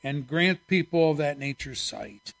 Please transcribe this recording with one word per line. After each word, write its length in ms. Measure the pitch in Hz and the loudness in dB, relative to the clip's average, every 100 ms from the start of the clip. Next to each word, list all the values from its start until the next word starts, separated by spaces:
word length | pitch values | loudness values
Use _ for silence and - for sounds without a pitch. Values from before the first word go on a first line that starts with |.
and 240 | 139 143 123 | -4 -6 -2
grant 420 | 160 180 175 _ | 2 2 2 _
people 440 | 190 165 170 160 | 0 2 4 4
of 60 | 147 | 4
that 200 | 147 143 | -2 -2
nature 380 | 139 135 139 120 | -8 -8 -10 -6
sight 580 | - - - - - - | -6 -8 -12 -14 -20 -20